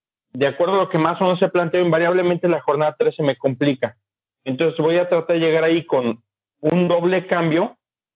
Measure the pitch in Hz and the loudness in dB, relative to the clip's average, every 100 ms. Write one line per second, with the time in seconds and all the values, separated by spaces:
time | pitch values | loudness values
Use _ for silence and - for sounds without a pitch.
0 | _ _ _ 127 139 - 175 196 180 165 | _ _ _ -2 -2 0 0 0 0 0
1 | 160 175 185 180 190 180 170 180 175 160 | 0 0 0 2 0 0 0 0 2 2
2 | 170 180 175 175 175 160 - 147 151 151 | 2 2 0 0 0 0 0 0 0 0
3 | 156 - 147 135 139 127 143 131 113 - | -2 0 -2 0 -2 -2 -2 -2 -6 -8
4 | _ _ _ _ 135 127 165 160 160 170 | _ _ _ _ -8 -2 -2 0 0 0
5 | 175 170 165 170 165 160 160 165 - 139 | 0 -2 0 0 2 2 2 0 0 -2
6 | 120 113 _ _ _ _ 151 175 175 170 | -2 -6 _ _ _ _ -2 0 2 2
7 | 175 185 185 180 165 160 220 - _ _ | 0 -2 -2 -2 0 0 -2 -6 _ _
8 | _ | _